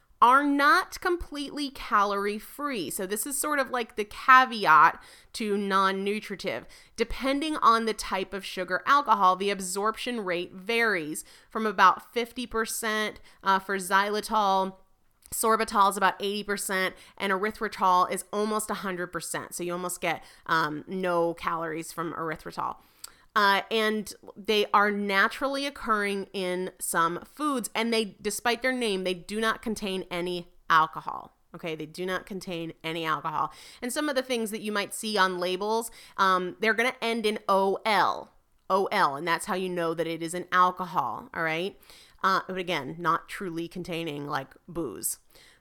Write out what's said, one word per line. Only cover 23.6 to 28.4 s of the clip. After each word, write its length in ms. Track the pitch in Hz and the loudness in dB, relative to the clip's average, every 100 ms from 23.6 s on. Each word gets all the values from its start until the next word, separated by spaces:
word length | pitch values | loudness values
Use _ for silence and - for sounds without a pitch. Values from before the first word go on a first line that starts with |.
| - | 0
and 420 | 226 214 214 - - - - | 0 0 -2 -6 -14 -18 -10
they 300 | 196 214 202 208 | 0 0 4 4
are 160 | 208 | 4
naturally 720 | 202 202 196 226 - 277 277 285 | 2 0 2 2 2 -4 -2 -4
occurring 640 | 285 226 214 202 196 190 | -6 -2 0 0 -4 -6
in 360 | 202 180 180 185 - | -4 -4 -2 -4 -8
some 420 | - 175 165 175 - | -4 0 2 0 -8
foods, 420 | - 302 262 208 | -6 -4 -2 -4
and 180 | - 233 | -4 0
they, 240 | 226 208 - | 0 -2 -6
despite 400 | 202 - | -6 -4